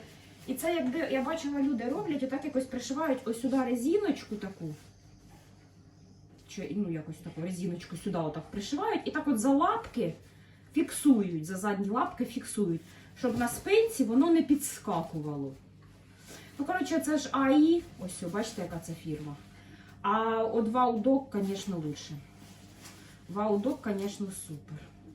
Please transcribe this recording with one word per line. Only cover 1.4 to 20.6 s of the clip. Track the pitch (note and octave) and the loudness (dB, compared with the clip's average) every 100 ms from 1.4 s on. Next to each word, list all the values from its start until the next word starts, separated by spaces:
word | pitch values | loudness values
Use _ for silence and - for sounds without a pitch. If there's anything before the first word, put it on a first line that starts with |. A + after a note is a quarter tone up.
| C#4+ C#4+ | -2 0
люди | C4+ A#3 | 2 0
роблять, | A#3+ D#4+ F4+ C#4+ | -2 -2 -2 -2
отак | C4 C4+ | -2 -4
якось | D4+ C4 | -2 -2
пришивають | C4 B3 - C#4 D#4+ B3+ | -2 -6 -4 -2 0 0
ось | A#3 A3+ | -2 -2
сюди | B3+ C4 | 0 2
резиночку | A#3+ B3 C#4 G#4 G4 - - G#3 | 2 0 2 2 2 -2 -6 -8
таку. | F#3+ - D#3+ D3 - - - - - - - - - - - - - - - - - | -8 -8 -10 -10 -16 -20 -20 -20 -20 -20 -20 -20 -20 -20 -20 -20 -20 -20 -20 -20 -14
Чи, | G3 - G3+ | -10 -6 -2
ну, | F3+ | -2
якось | D#3+ D#3+ D#3+ | -4 -6 -12
таку | E3 D#3 | -12 -8
резиночку | F3+ F3 F3 F3 - E3 | -6 -4 -6 -6 -10 -8
сюди | G3+ F3 | -4 -2
отак | D#3 D#3+ - | -2 -6 -8
пришивають. | G3+ - D4 G#4+ - | -8 -4 -2 0 0
І | - | -2
так | D4+ D4 | -2 0
от | A3 | 2
за | C4 | 4
лапки | C#4 F4+ A4+ - A#3+ E3+ - - - - - - | 6 4 2 -2 -2 -2 -4 -14 -20 -20 -20 -4
фіксують, | D4+ E4 - D4 A3+ F#3 D#3+ D#3+ | -2 -2 4 6 6 4 -2 -4
за | F#3 | -4
задні | G#3 G3 G3 | -2 0 0
лапки | B3+ - - | 0 0 -2
фіксують, | B3 - - G#3+ F3+ E3 - - - - | -4 -4 -6 -2 0 0 -6 -20 -20 -4
щоб | B3 A#3 | -2 0
на | A#3+ | -2
спинці | - - A4 A4+ - | -2 4 6 6 2
воно | A3 B3 E4+ | 4 6 6
не | E4 | 6
підскакувало. | - C#4+ - - G#3 E3 - D#3+ D3+ C#3+ C3+ C3+ - - - - - - - - - - | 6 2 2 -6 -2 -2 -2 -6 -6 -6 -6 -10 -20 -20 -20 -20 -20 -20 -20 -20 -14 -4
Ну, | |
коротше, | C#4 F#4 - E4 | -2 0 2 2
це | D4 D4+ | 4 0
ж | C4+ | 2
А | C#4 C4+ | 2 6
І. | D4+ D#4 E4+ - - | 8 8 6 2 -8
Ось, | F#3 - | -10 -8
о, | E3+ | -4
бачите, | G3+ A3+ G3+ | -4 -4 -6
яка | E3+ E3+ | -6 -6
це | - | -8
фірма. | D#3+ D#3+ D3+ D3+ C#3+ - - - - - - | -8 -6 -6 -8 -12 -16 -20 -20 -20 -20 -6
А | G3+ A3 A3+ A3+ | 0 0 2 0
от | A3+ A#3 | 0 0